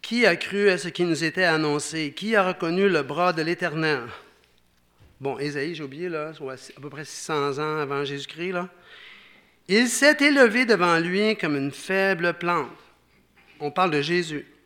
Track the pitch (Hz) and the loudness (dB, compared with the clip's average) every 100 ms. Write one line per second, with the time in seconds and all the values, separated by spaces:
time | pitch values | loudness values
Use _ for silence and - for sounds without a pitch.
0 | - 233 220 170 - 196 202 180 175 - | -4 2 2 2 -2 2 2 2 -4 -2
1 | 175 151 160 185 180 160 156 147 - 160 | 0 0 -2 2 2 4 2 0 -2 -6
2 | 147 139 202 220 185 180 165 175 202 165 | -6 -6 0 2 2 0 -2 2 4 2
3 | 131 147 180 165 160 170 175 151 160 139 | 0 0 0 0 -2 -2 -4 -2 0 0
4 | 120 - - _ _ _ _ _ _ _ | -4 -16 -20 _ _ _ _ _ _ _
5 | - _ 135 123 143 143 147 160 143 139 | -20 _ -8 -4 -6 -4 -6 -8 -12 -10
6 | 180 156 156 151 131 127 - - 143 139 | -8 -6 -8 -10 -12 -12 -18 -18 -16 -14
7 | 151 - - 151 143 139 151 156 139 139 | -14 -12 -4 0 0 -2 -4 -2 -2 -4
8 | 143 143 135 156 180 180 180 - - - | -4 -6 -10 -8 -6 -4 -6 -12 -20 -20
9 | - - - - _ _ - 202 247 - | -20 -20 -20 -20 _ _ 2 2 4 4
10 | 285 302 285 285 254 226 247 202 175 165 | 4 6 4 6 6 6 2 4 4 2
11 | 170 190 214 214 165 143 139 135 - 190 | 2 0 0 0 -2 -2 -4 -8 -4 0
12 | 196 185 175 170 175 170 127 - - _ | 2 0 -2 -2 -2 -2 -2 -12 -20 _
13 | _ _ _ _ _ - 147 143 185 147 | _ _ _ _ _ -8 -4 0 2 2
14 | 143 175 160 151 - _ | 2 0 -2 -8 -10 _